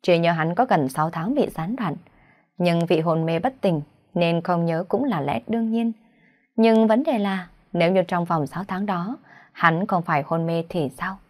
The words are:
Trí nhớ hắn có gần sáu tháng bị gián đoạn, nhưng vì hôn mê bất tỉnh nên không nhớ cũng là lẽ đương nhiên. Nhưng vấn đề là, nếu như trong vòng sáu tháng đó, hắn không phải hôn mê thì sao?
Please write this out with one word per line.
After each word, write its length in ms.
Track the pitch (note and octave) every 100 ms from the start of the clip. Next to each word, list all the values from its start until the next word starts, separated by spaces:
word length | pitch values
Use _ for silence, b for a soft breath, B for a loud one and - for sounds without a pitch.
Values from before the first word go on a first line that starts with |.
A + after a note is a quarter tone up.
Trí 160 | - E3+
nhớ 140 | E3+
hắn 220 | E3+ D#3+
có 100 | F3
gần 240 | B3+ F3+ C3
sáu 220 | - D#3+
tháng 240 | E3 F3
bị 140 | C#4+ G#3
gián 260 | - E3 B3+
đoạn, 180 | F#3+ - b b b b b -
nhưng 280 | F3 E3+ E3+
vì 140 | E3
hôn 260 | E3+ D#3+ D#3+
mê 120 | E3
bất 160 | A#3+ C4
tỉnh 200 | G3+ D#3+ D3 _ _
nên 280 | F3 E3+ E3+
không 220 | E3 F3
nhớ 200 | E3+ E3 F#3
cũng 160 | G#3
là 160 | C#4 F3
lẽ 200 | C#3 A#3 -
đương 240 | A3+ A3+
nhiên. 220 | A3+ A#3 A3 b b b b b -
Nhưng 300 | A3+ A3 A3
vấn 160 | A3
đề 160 | D#4+ A#3
là, 300 | G3+ F#3+ F3 _ _
nếu 200 | F3 E3+
như 100 | F#3+
trong 220 | F3+ F3
vòng 220 | E3+ E3 C#3
sáu 180 | -
tháng 220 | G3+ F#3 G#3
đó, 300 | F3+ F3+ D4 B B B -
hắn 280 | E3 E3 G3
không 160 | F3+
phải 200 | E3+ D3+ D3
hôn 200 | E3 E3
mê 180 | E3 E3+
thì 200 | F3+ C#3 -
sao? 200 | F3+ G3